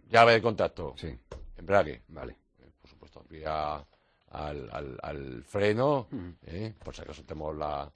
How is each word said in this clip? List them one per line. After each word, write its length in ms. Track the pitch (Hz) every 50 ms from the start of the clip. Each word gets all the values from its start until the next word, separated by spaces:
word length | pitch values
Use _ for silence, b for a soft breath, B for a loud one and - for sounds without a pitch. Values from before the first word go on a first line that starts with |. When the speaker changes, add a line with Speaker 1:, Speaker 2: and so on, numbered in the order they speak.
| - -
Speaker 1:
Llave 220 | - 113 117 117 113
de 80 | 113
contacto. 520 | - 117 104 - 92 82 - - 85 69 - -
Speaker 2:
Sí. 200 | - 78 64 - _ - - - - - -
Speaker 1:
Embrague. 460 | - 90 87 98 98 85 76 64 - - -
Speaker 2:
Vale. 280 | 80 76 64 62 - _ _ _ _ _
Speaker 1:
Eh, 100 | 65 76 _ _
por 100 | _ -
supuesto, 340 | - - - - - 80 80 -
vía 480 | 80 78 78 78 78 78 76 73 76
al, 100 | 71 71 _ _ _ _ _ _ _ _ _ - 73 76 73 76 71 64 53
al, 260 | 62 64 73 67 62 -
al 440 | - 73 76 71 69 65 64 57 -
freno, 640 | - - 101 101 107 107 113 131 147 147 131 107 -
Speaker 2:
Ujú. 240 | - 101 90 87 82 - -
Speaker 1:
¿eh? 280 | - 80 95 110 110 101 -
Por 120 | - - -
si 80 | -
acaso 200 | 78 - 76 -
tenemos 340 | 73 - 80 78 78 78 78
la, 340 | 76 76 76 73 71 71 73 _